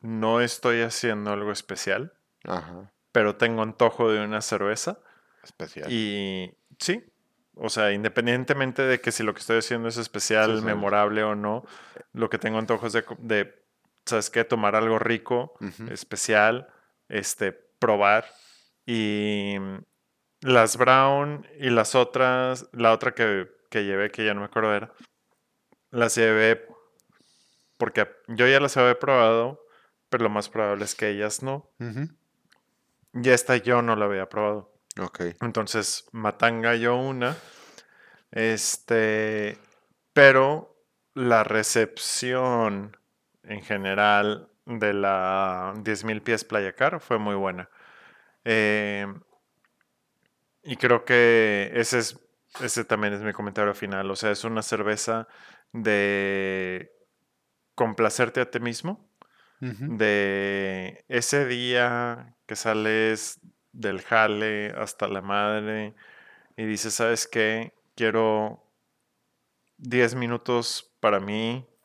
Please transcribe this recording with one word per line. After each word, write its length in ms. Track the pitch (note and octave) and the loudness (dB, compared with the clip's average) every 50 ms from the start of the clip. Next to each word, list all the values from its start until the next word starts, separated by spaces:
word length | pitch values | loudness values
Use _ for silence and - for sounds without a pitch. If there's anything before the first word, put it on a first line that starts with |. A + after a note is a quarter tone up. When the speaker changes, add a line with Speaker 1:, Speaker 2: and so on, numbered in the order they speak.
Speaker 1:
no 400 | - A2+ A2+ A2 A2 A2 A2+ A#2+ | -10 -8 -6 -2 0 2 2 2
estoy 400 | A#2+ A#2 - - - B2 A#2 A#2 | 2 0 -2 -2 0 0 0 0
haciendo 520 | A#2 A2+ - - - A#2 G#2+ G#2 G#2 G#2 | 0 -2 -4 -4 -2 -2 -2 -2 -4 -4
algo 200 | G#2 G2+ G#2 G#2 | -4 -4 -4 -6
especial, 640 | G2+ - - - G2 - - G2 F#2+ A2 C#3+ F3+ _ _ _ _ _ _ - | -6 -8 -8 -12 -10 -8 -4 -4 -4 -4 -4 -8 _ _ _ _ _ _ -10
Speaker 2:
Ajá. 460 | - F#2 F2 D#2 E2 F2 F#2 G2 G2+ _ _ _ _ | -8 -8 -8 -8 -10 -16 -20 -20 -20 _ _ _ _
Speaker 1:
pero 240 | - A#2+ G#2+ G#2 G2+ | 2 2 2 2 2
tengo 260 | - A#2 A#2 A#2 A2 | 0 0 0 0 0
antojo 480 | A2 A2 G#2+ - B2 A2+ - - A#2 A2+ | -4 -2 0 2 2 2 4 2 2 2
de 140 | G#2+ G#2+ G#2+ | 2 2 0
una 160 | G#2 G#2+ G#2+ | -2 -4 -6
cerveza. 580 | G#2+ - A2 F#2+ G2 G2+ A2 - - E3+ G#3 - _ _ _ _ _ _ _ _ | -4 -2 -2 -2 0 -2 -2 -2 -4 -8 -8 -10 _ _ _ _ _ _ _ _
Speaker 2:
Especial. 500 | - - - - - - - D#2 D2 E2+ | -20 -20 -18 -16 -16 -16 -14 -12 -10 -6
Speaker 1:
Y 640 | A#2+ A2+ A2 G#2 G2+ G2+ G2 G2 F#2+ F#2+ F#2 F2+ - _ _ _ - - | -4 -4 -4 -4 -4 -6 -6 -6 -6 -8 -10 -12 -14 _ _ _ -14 -8
sí, 260 | - - F#3+ A#3+ - _ _ _ _ _ _ _ _ _ _ | -4 -4 -4 -4 -6 _ _ _ _ _ _ _ _ _ _
o 140 | - - G#2+ | -8 -8 -4
sea, 240 | - A2 G#2+ G2+ | -2 0 2 2
independientemente 920 | G2+ G2+ G#2+ G#2+ - B2+ A#2 A#2+ A#2+ B2+ B2+ - C#3 C#3 C3+ C3 B2+ - | 2 0 -2 -2 0 0 0 0 0 0 0 0 0 0 -2 -4 -2 0
de 180 | C3+ C3 B2+ A#2+ | 2 2 2 2
que 120 | - A#2+ | 0 -2
si 100 | - - | -4 -2
lo 120 | A2 G#2+ G2+ | -2 -4 -4
que 60 | - | -4
estoy 180 | - - A#2 A2+ | -2 0 0 0
haciendo 300 | A2 - A#2+ A#2 A2+ A#2 | 0 0 -4 -4 -4 -6
es 100 | A2+ A#2+ | -6 -6
especial, 560 | A2+ - - G#2 - - A2 A2 G#2+ A2 A2+ | -8 -8 -8 -6 -2 0 2 4 4 4 2
Speaker 2:
Sí, 40 | A2 | 0
sí. 40 | A2 | -2
Speaker 1:
memorable 580 | A2 G#2+ G#2 G#2 G2+ G#2 G#2 G#2 G#2 G#2+ G#2+ G#2+ | -2 -4 -2 -2 0 2 2 2 2 2 0 -2
o 100 | G#2+ G#2 | -2 -2
no, 300 | G#2 G#2 G#2 G#2+ B2+ - - - - - - - - - _ | -4 -4 -4 -4 -6 -8 -12 -20 -20 -20 -20 -20 -20 -20 _
lo 180 | - A#2 A2+ G#2 | -6 -4 -4 -2
que 80 | - A2 | -2 -4
tengo 200 | - A2 A2 A2 | -4 -2 -2 -2
antojo 280 | A2 A2 A#2 G#2+ A#2+ | -2 -2 -2 -2 -2
es 80 | A2+ G#2 | -2 -2
de 100 | A#2 G#2 | -2 -2
co-, 140 | - A#2 - | -4 -10 -10
de, 420 | A#2 A2+ A2 G#2 G2 - - _ _ _ _ _ _ _ _ _ - | -4 -2 0 0 0 -2 -6 _ _ _ _ _ _ _ _ _ -6
¿sabes 240 | - A#2+ G#2+ G2+ - | -2 -2 -2 -2 0
qué? 140 | - A#2 A2+ | 0 -2 0
Tomar 300 | - A#2+ A2+ G#2 G2+ G#2 | 0 0 0 2 2 2
algo 240 | G#2+ A2 A2+ A2+ G#2+ | 2 2 2 2 0
rico, 560 | A2 A2+ A#2 A2 - - B2 B2 C3+ D#3+ - - | 0 0 -2 -2 -2 -2 -2 -2 -4 -6 -10 -14
Speaker 2:
Ujú. 280 | - F#2+ - - A2+ - | -14 -14 -12 -12 -14 -14
Speaker 1:
especial, 760 | G2+ G2 - - G#2+ - - - A2 G#2 G#2 A2 A#2 B2+ C#3 - _ _ _ _ _ _ _ - | -12 -14 -12 -10 -8 -6 -2 2 4 6 6 4 4 0 -4 -12 _ _ _ _ _ _ _ -8
este, 440 | - G#2 F#2+ - - - G#2+ F#2+ | -8 -6 -6 -6 -6 -4 -4 -4
probar. 720 | - - _ _ _ - B2 A2+ G#2+ G2+ G2+ G2+ G#2 A2+ - - - _ - - - _ _ _ _ _ - | -4 -6 _ _ _ -2 0 2 4 4 4 4 4 4 2 -2 -14 _ -20 -20 -20 _ _ _ _ _ -8
Y 680 | - A#2 A2+ G#2+ G#2 G#2 G#2 G#2 G#2 G#2 G#2 G2+ G2+ G2+ G2 G2 F#2+ F#2+ - - _ _ _ _ _ _ _ _ _ _ - | -4 -2 -2 -2 -2 -2 -2 -2 -2 -2 -4 -4 -4 -6 -6 -8 -10 -12 -14 -16 _ _ _ _ _ _ _ _ _ _ -6
las 360 | - C3 B2+ A#2+ A2+ A2 - A#2+ | 0 4 6 6 6 4 4 2
brown 680 | B2 B2+ C3 C3+ C3+ C#3 C#3 C#3+ C#3+ D3 D3 C#3+ - - - C#3+ | 4 6 6 6 6 4 4 2 0 -4 -6 -10 -14 -18 -10 -4
y 80 | C#3+ B2+ | 0 2
las 260 | A#2+ A2+ G#2+ - - | 4 4 4 4 4
otras, 720 | B2+ B2 B2 - C3 C3 B2+ B2+ B2+ B2+ B2+ C3 B2+ - - | 4 4 4 2 0 2 2 2 2 0 -2 -4 -6 -8 -12
la 200 | - A#2+ A#2 A2+ | -2 2 4 6
otra 200 | A2+ A2 - B2+ - | 6 4 2 -2 0
que, 340 | - A#2 G#2+ G2+ F#2+ F2+ - - _ _ - | 0 0 0 0 -2 -4 -6 -12 _ _ -6
que 140 | - A2 G2+ | -4 -4 -2
llevé, 260 | G2 G2 G2 G2+ G#2+ | -2 0 0 -2 -2
que 140 | - - G#2+ | -2 -2 -2
ya 80 | G#2+ | -2
no 80 | G2+ G2+ | -2 -2
me 60 | G2+ | -6
acuerdo 280 | G#2 - A2+ G#2+ G#2+ G#2 | -6 -2 0 0 0 0
era, 180 | G2+ A2 - - _ - _ _ _ _ _ _ _ _ _ _ _ _ _ _ _ _ _ | -2 -4 -8 -16 _ -20 _ _ _ _ _ _ _ _ _ _ _ _ _ _ _ _ _
las 240 | - A#2+ A#2 A2 - | -2 0 0 2 4
llevé 500 | A#2+ A2+ A2+ A2 A2 A2 A2 A2+ A2+ - - - - _ _ _ _ _ _ _ _ _ _ _ _ _ _ _ _ _ _ _ | 4 4 4 6 6 6 4 4 2 -2 -18 -20 -20 _ _ _ _ _ _ _ _ _ _ _ _ _ _ _ _ _ _ _
porque 320 | - A#2 A2 - A2+ G2+ - - _ _ - | -4 -4 -2 0 0 -2 -2 -4 _ _ -6
yo 200 | A#2 A2 B2 C3 | 0 2 4 6
ya 100 | C3+ C#3 | 6 6
las 160 | C#3+ C3+ - C3+ | 4 2 2 4
había 200 | B2 B2 A#2+ B2 | 4 4 4 2
probado, 640 | C3+ C#3 C3+ B2 A2+ A2 A2+ A2+ A#2 B2+ D3 - - _ _ _ _ _ _ _ _ - | 2 2 4 6 6 6 6 4 2 -2 -4 -10 -18 _ _ _ _ _ _ _ _ -4
pero 160 | - A#2 A2+ | -2 0 0
lo 60 | G#2 | 0
más 180 | G#2 G#2 G2+ - | 0 -2 -4 -4
probable 360 | - A2 G#2+ G2+ G2+ G2+ G#2 | -4 -2 -2 -2 -2 -4 -4
es 80 | - - | -6 -6
que 160 | - A2 G#2+ | -4 -4 -4
ellas 320 | G2+ G2+ G#2 G#2 - - | -2 -2 -4 -4 -4 -6
no. 280 | C3 C3+ C3+ D3 - _ _ - | -6 -8 -8 -8 -10 _ _ -12
Speaker 2:
Ujú. 280 | A#2+ A#2 G#2+ C3 D3 E3 - _ _ _ _ _ _ _ _ _ _ _ _ _ _ _ _ _ _ _ | -12 -10 -8 -8 -8 -8 -10 _ _ _ _ _ _ _ _ _ _ _ _ _ _ _ _ _ _ _
Speaker 1:
Y 160 | - B2 A#2+ C3 | -8 0 4 6
esta 300 | B2+ B2 - - B2+ A#2 | 6 6 4 2 0 2
yo 240 | G2+ A#2+ B2 A#2+ | 2 2 2 2
no 120 | A#2+ A#2 A2 | 4 2 0
la 120 | G#2 G#2 | 0 0
había 220 | G2+ G2+ F#2+ F#2+ - | 0 -2 -2 -4 -4
probado. 440 | - G#2+ G#2+ G#2 G#2 G#2 F#2 _ _ _ _ - - - | -4 -2 -2 -2 -2 -4 -8 _ _ _ _ -16 -10 -10
Speaker 2:
Ok. 220 | F#2+ F2+ - - F2+ F2 E2+ - | -10 -8 -8 -6 -6 -6 -6 -6
Speaker 1:
Entonces, 640 | A#2+ A#2 G2 A2+ G#2 - - A2+ G2 - - - - _ | -6 -4 -4 -4 -4 -2 -2 -4 -2 -4 -6 -8 -10 _
matanga 640 | - A2+ G#2+ G#2 - - A#2 A#2 A#2 A2+ A2+ A#2 A#2 | -10 -4 -4 -4 -2 2 0 0 0 0 0 0 0
yo 200 | A#2 A#2 A#2+ A#2+ | 2 2 0 0
una. 400 | B2+ C3 C3+ C3+ B2+ B2 B2+ E3 - - - - - - - - - - _ _ _ - - _ _ _ _ | 0 -2 -4 -4 -4 -4 -4 -4 -6 -14 -20 -20 -20 -20 -20 -20 -20 -20 _ _ _ -20 -20 _ _ _ _
Este, 1300 | - A2+ A2+ A2+ A2 G#2+ - - - - _ - A#2 A2+ A2 A2 G#2+ G#2+ G#2+ G#2+ A2 G#2+ G#2 G#2 - - _ _ _ _ _ _ _ _ _ _ - | -6 -2 0 0 0 -2 -2 -4 -6 -6 _ 0 2 2 2 2 2 0 0 -2 -2 -4 -4 -6 -8 -10 _ _ _ _ _ _ _ _ _ _ 6
pero 600 | D3 C#3 C3+ C3 C3 C3+ C#3 D3+ D#3+ - - _ _ _ _ _ _ _ _ - | 8 10 10 10 8 6 4 2 -2 -6 -12 _ _ _ _ _ _ _ _ -6
la 300 | C3 B2+ B2 A#2 A2 G#2+ | -2 2 4 4 4 4
recepción 1500 | G#2+ G#2+ A2 G#2+ - - A#2 A2 - - - - - - - B2+ B2+ B2+ B2+ B2+ B2+ B2 A#2 A2+ G#2+ G2+ G2 G2+ G#2+ G#2+ - _ _ _ _ _ _ _ _ | 4 2 0 0 2 2 2 2 0 -2 -8 -8 -6 -6 -4 -4 -2 -2 0 0 0 0 0 0 0 -2 -4 -10 -12 -16 -20 _ _ _ _ _ _ _ _
en 200 | _ - G#2+ G2+ | _ -14 -14 -12
general 840 | - - G#2+ G2 G2 F#2+ G2 G#2 G#2 G#2 G#2 G2+ G#2 G#2 G#2 - - - _ _ _ | -8 -6 -6 -4 -2 -2 0 2 4 6 6 4 4 2 -2 -4 -8 -18 _ _ _
de 300 | - A#2+ A2 G#2+ G#2 G2+ | -10 -6 -2 -2 0 0
la 800 | G2+ G2 G2 G2 F#2 F#2 F#2 F#2+ G2 G2 F#2+ F#2 F2+ F#2 F#2+ G2+ A2 | 0 0 0 0 2 0 0 0 0 0 -2 -4 -4 -6 -8 -8 -8
diez 220 | G#2 A2 G#2+ G2 G#2+ | -6 -4 -4 -4 -4
mil 180 | A2+ A2 G#2+ | -6 -6 -6
pies 220 | - A#2+ A2+ G#2+ - | -2 -2 -2 -2 -2
Playa 280 | - A#2 G#2+ G2 F#2 - | -4 -4 -4 -4 -4 -2
Caro 260 | - C3 D#3 F3+ D#3+ | -2 -2 -2 -2 -4
fue 180 | - - B2 G#2+ | -6 -4 -4 -2
muy 160 | G#2+ G#2 G2+ | -2 -2 -4
buena. 340 | G2 G2 F#2+ F2+ F2+ F2 - _ _ - - - - - - - _ _ _ _ _ - | -2 -4 -4 -6 -8 -12 -16 _ _ -20 -20 -20 -20 -20 -20 -20 _ _ _ _ _ -4
Eh, 640 | A#2 A2 A2 G#2+ G#2 G#2 G#2 G#2 G#2 G2+ G2+ G2+ G2+ G2 - _ _ _ _ _ _ _ _ _ _ _ _ _ _ _ _ _ _ _ _ _ _ _ _ _ _ _ _ | 0 0 2 2 2 0 0 -2 -4 -6 -6 -8 -10 -12 -16 _ _ _ _ _ _ _ _ _ _ _ _ _ _ _ _ _ _ _ _ _ _ _ _ _ _ _ _
y 140 | - D#3 B2+ | -14 -12 -6
creo 280 | - - B2 B2 A#2 - | 0 4 4 4 4 4
que 680 | - B2+ A#2+ A#2 A#2 A#2 A2+ A2 G#2+ G#2 G2+ G2+ - - | 4 6 6 8 8 8 6 6 4 2 0 -2 -2 -2
ese 240 | A#2+ A#2 - B2+ A#2+ | -2 -2 0 0 0
es, 200 | A2 - - - _ _ _ _ _ _ - - | -2 -2 -6 -12 _ _ _ _ _ _ -14 -8
ese 240 | B2+ A#2 - A#2+ A2 | -6 -4 -4 -4 -2
también 280 | - A2+ G#2+ G#2 G#2 | -2 -2 0 0 -2
es 80 | G#2 G2+ | -2 -2
mi 120 | G#2+ G#2+ | -4 -6
comentario 420 | G2+ - G#2 G#2 G2 G#2+ G#2 G#2 G2+ | -6 -6 -8 -6 -2 -2 0 0 -2
final. 360 | - G#2+ G2 G2 F#2+ G2 G2 | -4 -6 -6 -6 -6 -4 -4
O 60 | G2 | -4
sea, 140 | - A2 G#2+ | -2 -2 -2
es 140 | G2+ - - | -2 -2 -4
una 180 | A2+ A2+ A2 | -6 -4 -4
cerveza 680 | G#2+ - A#2 G#2+ G2+ G#2+ G#2+ G#2 - A2+ A2+ A2+ A2+ - - - - - - - _ _ | -4 -2 -2 -2 0 0 -2 -2 -2 -4 -4 -4 -6 -10 -16 -20 -20 -20 -20 -20 _ _
de 1200 | - A#2 G#2+ A2 G#2 G2+ G2+ G2+ G2+ G2 G2 G2 G2 G2 G2 F#2+ F#2+ F#2+ F#2 F#2 F#2 F2+ - - _ _ _ _ _ _ _ _ _ _ _ _ _ _ _ _ - | -10 -4 0 2 2 4 4 2 2 0 0 0 -2 -2 -2 -2 -2 -4 -4 -4 -6 -8 -10 -14 _ _ _ _ _ _ _ _ _ _ _ _ _ _ _ _ -4
complacerte 640 | - B2 A2+ G#2 - A2+ G#2+ - - B2 A2 - B2+ | -2 -2 -2 0 0 0 0 2 0 -2 -2 0 -2
a 100 | B2 - | -4 -2
ti 100 | - A#2+ | -4 -6
mismo. 480 | A#2+ A#2+ A#2 - - F3 G#3+ - _ _ _ _ - _ _ _ _ _ _ - | -6 -6 -8 -8 -8 -10 -10 -10 _ _ _ _ -20 _ _ _ _ _ _ -12
Speaker 2:
Ujú. 360 | C3 B2 G#2+ G#2 C3 D3+ A2+ | -12 -12 -10 -10 -10 -6 -2
Speaker 1:
De 1080 | G#2 G#2+ G#2+ G#2 G2+ G2+ G2 G2 G2 G2 G2 G2 G2 G2 F#2+ F#2+ F#2 F#2 F#2+ - - _ - | 0 2 2 4 4 2 2 0 0 -2 -2 -2 -2 -2 -4 -4 -6 -8 -10 -14 -16 _ -4
ese 380 | C3+ A#2+ - - C#3+ C#3+ C#3+ | -2 -2 -2 0 0 0 0
día 880 | B2 B2 A#2+ B2 B2 B2 B2 A#2+ A#2+ A#2+ A#2+ A#2+ A#2+ A#2 B2 B2 A#2+ _ _ _ | 0 -2 -4 -2 -2 0 2 2 0 0 -2 -4 -4 -6 -10 -14 -20 _ _ _
que 100 | - A2 | -12 -10
sales 840 | - - A#2 G#2+ G#2+ G#2+ A2 A2 A2 A2 A2 A2 G#2+ - - - - _ - _ _ _ _ | -6 -2 -2 -2 0 0 0 2 2 2 0 0 -2 -6 -10 -12 -14 _ -20 _ _ _ _
del 300 | - C3 G#2+ G2+ F#2+ F#2 | -14 -8 -6 -6 -6 -6
jale 680 | - - A#2 A2 A2 G#2+ G#2 G#2 A2 A2 G#2+ G#2 G#2 G#2 - | -4 0 2 4 4 4 2 0 -2 -2 -2 -4 -6 -8 -8
hasta 300 | - A2 G2+ - - G2+ G2+ | -8 -10 -8 -6 -6 -4 -4
la 140 | G2+ F#2+ | -4 -6
madre 720 | F#2 G2 G2+ G#2 G#2 G#2+ G#2+ G#2+ G#2+ G#2+ G#2+ A2 G#2+ G#2+ - _ - - - - - - - _ _ _ _ | -6 -4 -2 0 0 0 -2 -2 -4 -4 -6 -6 -8 -10 -12 _ -20 -20 -20 -20 -20 -20 -20 _ _ _ _
y 80 | - A2 | -8 -6
dices, 300 | A2 G#2+ G2+ - A2 - | -4 -4 -4 -4 -4 -2
"¿Sabes 320 | - A#2 A2+ A#2 A2 - - | 0 0 0 0 0 -2 -4
qué? 440 | - A#2 A2 A2 A2 A2+ A2+ - _ _ _ _ _ | -2 0 0 0 0 -2 -6 -10 _ _ _ _ _
Quiero 720 | - A#2 A2 G#2+ A2+ A2 A2 G#2+ G#2+ G#2+ G#2+ - - _ _ _ _ _ _ _ _ _ _ _ _ _ _ _ _ _ _ _ _ _ _ _ - | -2 -2 0 2 2 2 2 2 0 -2 -4 -8 -14 _ _ _ _ _ _ _ _ _ _ _ _ _ _ _ _ _ _ _ _ _ _ _ -14
diez 360 | C3 A#2+ B2 B2 A#2+ A#2 B2 | -8 -2 2 2 2 2 2
minutos 800 | C3 B2 A#2 A#2+ A#2 - - B2 A#2+ A#2 - - - - _ _ _ | -2 -4 -4 -4 -4 -2 -2 -2 0 -2 -4 -8 -8 -10 _ _ _
para 200 | - G#2+ G#2 G2 | 0 2 2 0
mí 460 | G2 G2+ G#2 A2 A2+ A2+ A#2+ C3 B2+ _ _ _ | -2 -4 -4 -4 -4 -4 -6 -8 -10 _ _ _